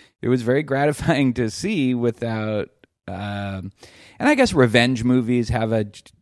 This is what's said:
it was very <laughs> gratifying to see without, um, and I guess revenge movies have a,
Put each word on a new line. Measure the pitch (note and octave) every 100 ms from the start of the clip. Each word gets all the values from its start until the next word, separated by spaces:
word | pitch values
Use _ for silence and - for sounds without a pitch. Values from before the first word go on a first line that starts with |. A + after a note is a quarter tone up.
| - _
it | A#2+
was | B2+
very | A#2 C3+
<laughs> |
gratifying | D3 C3+ D3 C#3+ - D#3+ C3+
to | A#2+ A2+
see | - G3 G3+ C3
without, | B2 A#2+ - A#2 A2 G#2+ G#2+ - _ _ _ -
um, | F#2 G2+ G2+ G2+ F#2+ F#2+ - - - - -
and | B3+
I |
guess | C#4+ C4
revenge | E3 B2 A#2 A#2+ B2+
movies | B2 B2+ A2+ B2 A2+
have | A#2 A2
a, | A2+ G#2 - - _